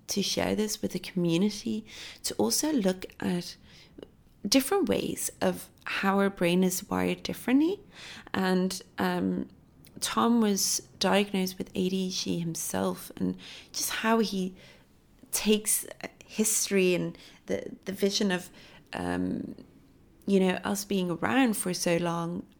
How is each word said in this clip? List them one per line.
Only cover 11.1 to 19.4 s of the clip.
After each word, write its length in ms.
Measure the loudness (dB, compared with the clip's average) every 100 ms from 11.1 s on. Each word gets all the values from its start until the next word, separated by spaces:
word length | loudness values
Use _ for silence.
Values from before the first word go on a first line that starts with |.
| 2 2 0 -2 -4
with 120 | -8
A 140 | -2 0
D 180 | 0 -2
H 180 | -4
D 140 | -2 -2
himself, 720 | -2 -4 -4 -2 -2 -4 -10 -4
and 200 | -4 -4 -12 -18 -12
just 180 | -6 -4
how 300 | -2 2 2
he 340 | 2 -2 -4 -6 -20 -20 _ _ _ _ -8
takes 540 | -2 2 2 2 -2 -2 -12 -14 -14
history 680 | -12 0 2 2 2 4 4
and 240 | 4 0 -6 -20 -20 -6
the, 180 | -6 -6 -12
the 80 | -10
vision 380 | 0 0 2 0
of, 180 | 0 -4 -20 -20 -20 -10
um, 640 | -6 -2 0 -2 -2